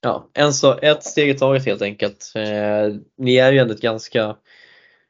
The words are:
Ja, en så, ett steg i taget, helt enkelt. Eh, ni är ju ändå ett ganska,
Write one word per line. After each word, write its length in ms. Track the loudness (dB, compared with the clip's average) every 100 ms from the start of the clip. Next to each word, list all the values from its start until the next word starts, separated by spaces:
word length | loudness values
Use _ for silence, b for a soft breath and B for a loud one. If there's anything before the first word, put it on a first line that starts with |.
Ja, 280 | -4 -6 -8
en 200 | 0 0
så, 240 | 4 2 4
ett 260 | 2 0
steg 260 | -2 0 0
i 40 | 2
taget, 280 | 2 0 0
helt 160 | -4
enkelt. 500 | -4 -4 -6 -6 -12 -8
Eh, 600 | -6 -4 -2 0 -2 -4 -16 _
ni 180 | 0 4
är 160 | 4
ju 60 | 4
ändå 140 | 2
ett 80 | 0
ganska, 540 | -4 -6 -4 -4 -4 -8 b b b b b b b